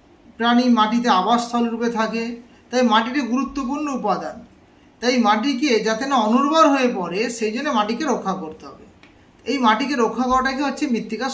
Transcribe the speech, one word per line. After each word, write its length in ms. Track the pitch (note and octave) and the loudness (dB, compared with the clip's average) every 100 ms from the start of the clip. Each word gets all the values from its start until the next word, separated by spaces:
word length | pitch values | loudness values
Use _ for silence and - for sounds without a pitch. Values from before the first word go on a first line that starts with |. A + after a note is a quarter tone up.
| _ _ - - | _ _ -16 -2
প্রাণী 280 | A#3 A#3+ B3+ A3+ | 2 4 4 4
মাটিতে 300 | G#3+ A#3+ A#3+ F#3+ | 4 2 2 2
আবাসস্থল 440 | F#3+ A#3+ - A#3+ A#3 | 4 2 0 -2 -2
রূপে 160 | A3+ A#3 A3 | -2 -4 -2
থাকে, 260 | A3 A3+ A#3 A#3+ - - - | -2 -4 -6 -10 -16 -20 -4
তাই 140 | B3 A#3+ | 0 4
মাটিটি 280 | G#3+ A3+ C#4 A3+ | 2 2 -2 -2
গুরুত্বপূর্ণ 540 | B3 C4+ C#4+ B3 C#4+ D4+ B3+ | -2 -4 -4 -6 -4 -4 -4
উপাদান। 380 | G3+ E3+ D#3 - - _ _ _ _ - | -2 -4 -6 -12 -18 _ _ _ _ -6
তাই 140 | A#3+ B3+ G#3+ | 0 2 4
মাটিকে 420 | - C#4 A#3+ D4 A3 G3 | 2 0 0 2 2 0
যাতে 180 | A3 C4+ | -2 0
না 60 | C4 G#3+ | 0 2
অনুর্বর 380 | A#3+ D4 D#4+ D4+ | 2 4 4 4
হয়ে 140 | C#4 B3 G3 | 4 0 -2
পড়ে, 220 | F3 F3+ A#3+ A#3 | -4 -4 -4 -4
সেই 140 | A3 | -4
জন্য 140 | A3+ D4 A#3+ | -4 -2 0
মাটিকে 260 | G#3 A#3 D#4 | 0 -2 -2
রক্ষা 220 | G#3 F#3+ F#3 | -4 -4 -6
করতে 200 | D#3+ - C#3+ | -8 -14 -18
হবে। 160 | C3+ - - - _ _ _ | -20 -20 -20 -20 _ _ _
এই 120 | - C#4 A#3 | -6 0 2
মাটিকে 280 | G#3+ C#4 C#4 | 2 0 0
রক্ষা 200 | A3+ A#3 B3+ | 0 0 0
করাটাকে 320 | C4 C4 C4 C#4+ | 0 0 -2 -4
হচ্ছে 160 | - D4 | -4 -2
মৃত্তিকা 320 | A3+ - A3 C4 | -4 -4 -6 -6